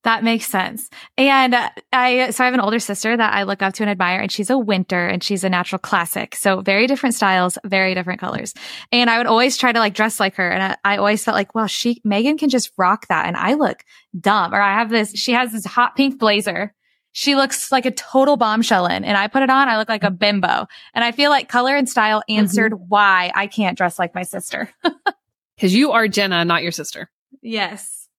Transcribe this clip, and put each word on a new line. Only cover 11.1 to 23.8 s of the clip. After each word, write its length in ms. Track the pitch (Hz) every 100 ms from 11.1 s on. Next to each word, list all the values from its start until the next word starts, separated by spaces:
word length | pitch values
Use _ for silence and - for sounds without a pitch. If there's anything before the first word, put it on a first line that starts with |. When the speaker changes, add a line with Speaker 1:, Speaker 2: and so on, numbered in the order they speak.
| 214
Speaker 1:
felt 100 | -
like, 220 | - 196 226
"Well, 100 | 214
she, 340 | - 240 240
Megan 340 | 214 202 247 302
can 120 | 302
just 220 | 247 - -
rock 300 | 180 208 -
that, 180 | 160 170
and 100 | 170
I 200 | 185 294
look 280 | 254 - _ - _ 180
dumb." 340 | 196 202 170
Or 80 | 196
I 120 | 202 202
have 140 | 226
this, 200 | 226 214 208
she 160 | -
has 200 | 240 247
this 140 | 220 190
hot 300 | - 247 -
pink 240 | 277 269
blazer. 560 | 214 208 208 170 208 _ _ _ _
She 220 | - - 277
looks 360 | 269 - -
like 140 | 262 254
a 40 |
total 440 | - - 262 269 285
bombshell 480 | 220 220 233 196 180
in, 200 | 180 -
and 120 | 202
I 100 | 214
put 140 | 269
it 80 | 262
on, 200 | 262 269
I 80 | 220
look 120 | 214
like 140 | 220
a 80 | 202
bimbo. 560 | 180 208 202 180 - - - -
And 100 | -
I 100 | 233
feel 180 | 233 294
like 160 | 285 -
color 240 | 247 254 285
and 140 | 254
style 320 | 247 220 214 -
answered 440 | 214 208 208 220
Speaker 2:
Mm-hmm. 100 | 208 180
Speaker 1:
why 420 | 202 202 185 180
I 140 | - 202
can't 300 | - 196
dress 200 | 175